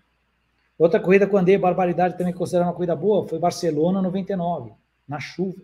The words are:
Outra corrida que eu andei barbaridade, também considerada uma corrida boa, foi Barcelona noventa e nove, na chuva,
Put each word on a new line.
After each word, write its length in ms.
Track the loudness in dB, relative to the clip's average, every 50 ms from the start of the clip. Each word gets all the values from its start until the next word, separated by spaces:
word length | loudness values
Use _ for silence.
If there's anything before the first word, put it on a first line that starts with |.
| _ _ _ _ _ _ _ _ _ _ _ _ _ _ _
Outra 220 | 2 2 4 4 2
corrida 300 | 4 4 4 4 4 4
que 60 | 2
eu 40 | 2
andei 180 | 4 4 4
barbaridade, 640 | 4 2 2 2 2 0 0 0 0 0 0 -2 -2
também 140 | -4 -6 -4
considerada 360 | -4 -6 -2 0 0 0 0
uma 60 | -2
corrida 220 | -4 -4 -4 -2
boa, 300 | -2 0 0 0 0 0 -2
foi 100 | -4 -2
Barcelona 640 | -2 -2 -2 -2 -2 -2 0 0 0 2 2 0 -2
noventa 300 | -2 -2 -4 -4 -4 -4
e 40 |
nove, 360 | -4 -4 -4 -6 -6 -8 -14 -18 _ _ _ _ _ _
na 140 | -12 -12 -12
chuva, 420 | -12 -12 -8 -6 -6 -6 -6 -10